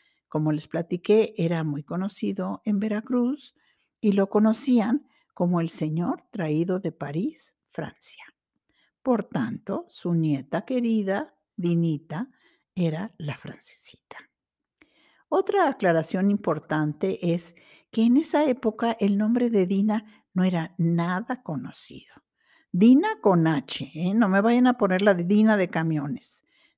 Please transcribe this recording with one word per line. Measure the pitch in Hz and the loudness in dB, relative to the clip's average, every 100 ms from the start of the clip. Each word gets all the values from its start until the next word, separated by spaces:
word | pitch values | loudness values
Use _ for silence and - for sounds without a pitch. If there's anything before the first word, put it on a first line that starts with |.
| _ _ _ | _ _ _
como | 151 156 | -2 0
les | 151 - | -2 -4
platiqué, | 160 170 180 - 214 208 - | -8 -6 -6 2 2 2 -2
era | 165 170 | -2 -2
muy | 156 143 | -4 -6
conocido | - 170 196 - 202 196 185 190 - | -6 -6 -6 -6 -6 -4 -6 -6 -4
en | 208 | -2
Veracruz | 214 208 214 247 240 294 - _ _ _ _ _ | -2 -6 -2 -2 -2 -4 -10 _ _ _ _ _
y | 220 | 0
lo | 196 196 | 2 2
conocían | 208 220 226 - 247 202 285 _ _ _ | 4 2 2 2 2 2 -2 _ _ _
como | - 175 175 | -2 0 0
el | 165 | 0
señor | - 156 160 175 349 _ | -2 -2 -2 -2 -4 _
traído | 202 160 151 175 185 | -6 -2 0 0 -2
de | 175 | -4
París, | - 143 151 254 - - _ _ | -6 -8 -4 -4 -6 -20 _ _
Francia. | - 190 - - - - _ _ _ _ _ _ _ | -12 -12 -14 -16 -16 -20 _ _ _ _ _ _ _
Por | 262 233 | -2 -2
tanto, | - - 226 214 - 285 349 | -2 -4 -4 -6 -8 -8 -8
su | - 175 | -10 -2
nieta | 170 156 143 - 165 - | 0 0 -2 -4 -8 -4
querida, | 254 233 220 196 196 311 _ _ - | -2 0 0 0 -4 -6 _ _ -4
Dinita, | 175 170 165 147 - 156 262 _ _ _ _ - | 0 2 0 -2 -6 -10 -10 _ _ _ _ -4
era | 170 156 208 - | -2 -2 -10 -10
la | 147 - | -10 -10
Francesita. | - - - - - - _ - - _ _ _ _ _ _ _ _ _ - | -12 -16 -20 -20 -20 -20 _ -20 -20 _ _ _ _ _ _ _ _ _ -2
Otra | 349 381 392 320 | -2 0 0 0
aclaración | - 185 165 160 185 202 | 0 0 0 0 0 0
importante | 202 - 151 - 156 151 147 190 - 175 | 0 -2 -4 -4 -2 -2 -2 -6 -4 -2
es | 170 - - _ _ _ | -2 -4 -18 _ _ _
que | 226 | 0
en | 226 254 | 4 4
esa | 320 302 302 | 2 0 0
época | 254 220 214 233 226 | 0 -2 -2 -4 0
el | - 202 | 0 2
nombre | 214 240 247 | 2 2 2
de | 214 185 | 2 2
Dina | 196 214 220 - _ _ | 2 2 0 -4 _ _
no | 180 | -2
era | 185 175 160 - | 0 0 -4 -2
nada | 165 170 170 180 233 247 | 0 2 0 -4 -6 -8
conocido. | - 147 - - - 135 - - _ _ _ _ _ | -6 -8 -8 -12 -14 -16 -20 -20 _ _ _ _ _
Dina | 180 226 262 427 440 | 4 6 6 4 0
con | 208 175 160 | 2 4 4
H, | 151 - - 131 156 | 0 -4 -10 -10 -6
¿eh? | 180 | -2
No | 214 202 | 0 2
me | 196 | 2
vayan | 220 240 254 | 2 4 4
a | 247 | 2
poner | 196 185 | 0 2
la | 208 | 4
de | 180 | 2
Dina | 175 208 220 208 | 2 4 4 4
de | 180 | 0
camiones. | 165 160 151 143 - - - _ _ _ | -2 -2 -2 -4 -8 -12 -20 _ _ _